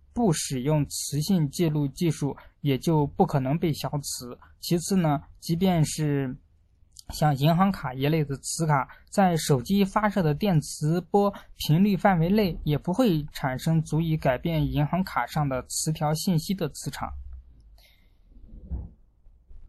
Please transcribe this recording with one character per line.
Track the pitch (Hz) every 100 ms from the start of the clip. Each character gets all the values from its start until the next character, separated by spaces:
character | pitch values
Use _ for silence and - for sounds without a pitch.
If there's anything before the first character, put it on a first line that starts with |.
| _
不 | - 226
使 | 151 - 135
用 | 131 156 139
磁 | - - 143
性 | 151 185 143
记 | - 165
录 | 151 143
技 | - 170
术， | 151 139 - - _
也 | 147 131
就 | - 156 143
不 | - 175
可 | 143
能 | 131 139
被 | 175
消 | 139 135 143
磁。 | - - 123 123 - -
其 | - 170
次 | - 190
呢， | 160 143 - -
即 | -
便 | 170 190 175
是 | 143 - 151 143 135 131 _ _ _ _ _ - -
像 | - 151 135
银 | 147
行 | 170 196
卡 | 190 131
一 | 131 139
类 | 160
的 | 139 135
磁 | - - 160
卡， | 143 127 - _
在 | - 185 165
手 | - 135
机 | 117 196
发 | 196 214 208
射 | 202
的 | 156
电 | 147 208 160
磁 | - - 151 175
波 | 170 202 202 196 - -
频 | - 156
率 | 208
范 | 180 208 180
围 | 165
内， | 214 190 -
也 | 151 143
不 | -
会 | 185 254 156 147
产 | - 143 127
生 | - 160
足 | 156 151
以 | 165 156
改 | 139 127
变 | 170 160 139
银 | 135 147
行 | 175
卡 | 190 135 120
上 | 156 143
的 | 127 -
磁 | - -
条 | 156 151
信 | 156 - 165
息 | -
的 | 196 151
磁 | - -
场。 | - - - - - - - - - - _ _ _ _ - - - - - - - _ _ - - - -